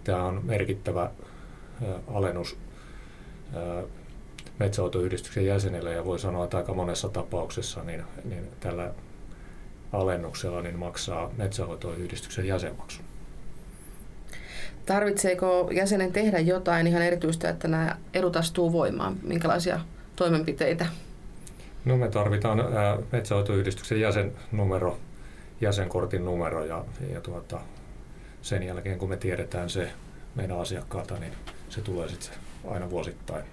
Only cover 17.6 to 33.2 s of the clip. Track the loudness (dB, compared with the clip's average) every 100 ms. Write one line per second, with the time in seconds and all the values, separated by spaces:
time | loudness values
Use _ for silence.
17.6 | 2 2 2 0 -2 2 4 4 2 4
18.6 | 4 6 4 2 0 -2 0 2 4 4
19.6 | 4 0 -2 -12 -14 2 4 6 4 2
20.6 | 2 4 0 -4 -10 -12 -12 -12 -12 -14
21.6 | -12 -4 4 4 4 4 4 4 4 4
22.6 | 4 4 4 4 2 0 2 2 4 4
23.6 | 4 0 0 4 4 4 2 -2 -4 2
24.6 | 4 6 2 0 -8 -10 -12 -14 -14 0
25.6 | 2 4 2 2 2 2 2 2 2 0
26.6 | -2 -4 -6 -6 -6 -4 -6 -8 -6 -8
27.6 | -8 -12 -14 -14 -14 -14 -14 -12 -2 0
28.6 | 0 -4 -2 -2 0 0 0 0 -2 -2
29.6 | -2 0 -2 -4 -14 -14 -8 -4 -2 0
30.6 | -2 -4 -4 -4 -4 -6 -6 -8 -10 -12
31.6 | -10 -6 -4 -2 -4 -6 -8 -10 -12 -12
32.6 | -6 -4 -2 -2 -4 -6